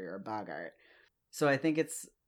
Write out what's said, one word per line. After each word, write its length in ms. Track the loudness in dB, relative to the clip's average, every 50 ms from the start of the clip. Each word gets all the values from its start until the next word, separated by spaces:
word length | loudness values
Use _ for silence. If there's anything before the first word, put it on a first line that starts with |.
you're 140 | -8 -8 -8
a 40 | -8
Boggart." 540 | -6 -4 -4 -4 -4 -6 -6 -8 -8 -10 -12 _ _ -20 -20 -20 _ _ _ _ _ _
So 180 | -2 2 4 4
I 80 | 4 4
think 200 | 4 4 4 4
it's 320 | 2 0 -2 -8 -12 -14 _ _ _